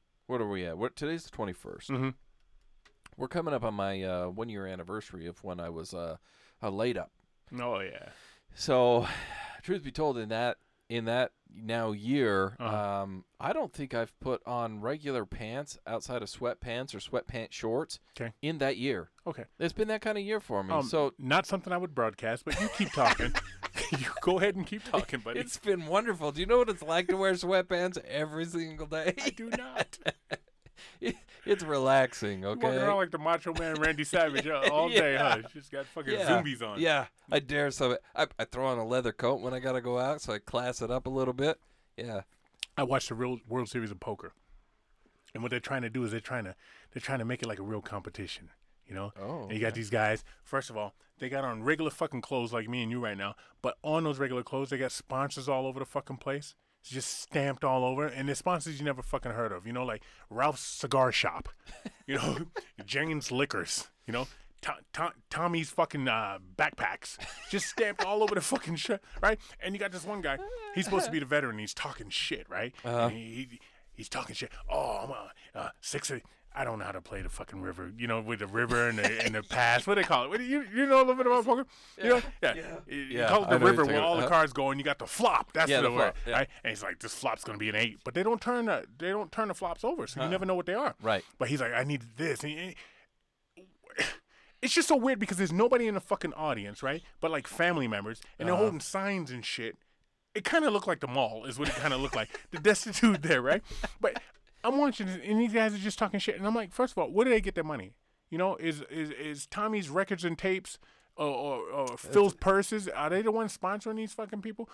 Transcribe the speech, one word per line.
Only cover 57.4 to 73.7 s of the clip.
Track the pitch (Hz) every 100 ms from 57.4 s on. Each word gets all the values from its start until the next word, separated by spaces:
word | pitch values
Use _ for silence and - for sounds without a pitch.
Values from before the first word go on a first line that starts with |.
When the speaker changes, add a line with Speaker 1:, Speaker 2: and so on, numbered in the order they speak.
| 139 135 139
Speaker 2:
all | 131
over, | 127 131 151
and | 131 139
they're | 139
sponsors | - 175 165 143
you | 147
never | 127
fucking | - 135 127
heard | 110 113
of, | 90 107
you |
know, | 123
like | 127 107 - - -
Ralph's | 107 147 135
Cigar | - - 131 135 127
Shop, | - 85 - - - - - - - -
you | 135
know, | 156 123 170 427
<laughs> | - - 101
Jane's | 139 160 151 -
Liquors, | 123 139 101 82 - - _ -
you |
know, | 120 131 - - -
To-, | - - -
To-, | - 165 - _
Tommy's | 151 170 170 156
fucking, | - 160 147 131
uh, | 113 104 98 92 -
backpacks, | 147 - 104 - - - - - -
just | 196 -
stamped | - 214 196 190
all | 214
over | 214
the | 202
fucking | - 262 160 165
shit, | - 202 - -
right? | 196 220 - -
And | 185 196
you |
got | 196
this | 180 170
one | 208
guy, | 160 135 403 - -
he's | 180 196
supposed | 190 156
to |
be | 156
the | 135
veteran, | 147 131 107
he's | 107
talking | - 143 - 104
shit, | - - - -
right? | 90 120 - 120
Speaker 1:
Uh-huh. | 120 117
Speaker 2:
And |
he, | 113 113 117 131
he, | 117 -